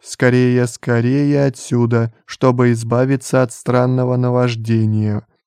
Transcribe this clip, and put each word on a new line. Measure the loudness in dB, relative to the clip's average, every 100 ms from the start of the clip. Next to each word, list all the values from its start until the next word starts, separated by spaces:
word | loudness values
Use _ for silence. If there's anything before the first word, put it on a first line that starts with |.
Скорее, | -18 -2 2 4 2 2 0
скорее | -4 -2 0 2 0 0 0
отсюда, | 0 -2 -4 0 2 0 -2 -6 -18
чтобы | -2 0 2 2
избавиться | 0 -2 0 0 -2 -2 0
от | 0
странного | -4 -2 0 0 0 -2 -2
наваждения, | 0 0 0 -2 -2 0 0 0 -2 -4 -8 _